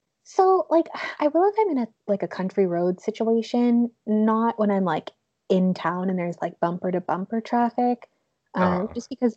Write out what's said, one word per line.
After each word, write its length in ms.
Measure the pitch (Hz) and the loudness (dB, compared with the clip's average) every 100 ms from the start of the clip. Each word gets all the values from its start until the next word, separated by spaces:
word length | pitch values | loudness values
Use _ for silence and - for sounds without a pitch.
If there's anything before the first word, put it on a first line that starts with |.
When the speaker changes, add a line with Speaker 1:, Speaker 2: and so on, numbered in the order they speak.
| _ _ | _ _
Speaker 1:
So, 440 | - - 381 381 - | -10 2 4 4 2
like, 180 | 320 320 | 0 0
<sighs> 260 | - - - | -6 -10 -4
I 100 | 302 | 0
will 200 | 311 392 | 2 2
if 60 | 415 | 2
I'm 100 | 427 | 0
in 60 | 277 | 0
a, 80 | 226 - - | -4 -8 -4
like, 140 | 202 | -2
a 60 | 175 | -2
country 400 | - 185 - 185 | -4 -4 0 0
road 340 | 170 175 185 | 2 0 -2
situation, 880 | - 214 226 226 220 247 240 240 240 - - | -6 -4 0 0 0 0 2 4 0 -4 -2
not 540 | 214 220 220 233 233 | 2 2 2 0 0
when 100 | 208 | 0
I'm, 140 | 196 185 | 2 0
like, 240 | 156 - - _ _ _ | -2 -6 -20 _ _ _
in 240 | 190 185 | 2 2
town 360 | 180 165 180 185 | 0 -2 -4 -2
and 80 | 185 | -2
there's, 180 | 175 170 | -4 -6
like, 180 | 170 - | -8 -4
bumper 320 | 170 175 185 | -4 -2 -4
to 100 | 180 | -4
bumper 400 | 180 170 190 226 | -4 -6 -4 -6
traffic. 680 | 220 240 240 - 247 240 - _ _ _ _ | -2 0 0 0 -2 -2 -8 _ _ _ _
Um, 100 | - 180 180 202 | -2 0 0 -4
Speaker 2:
Uh-huh. 80 | |
Speaker 1:
just 160 | - - | -8 -12
because 260 | 262 247 | -2 -2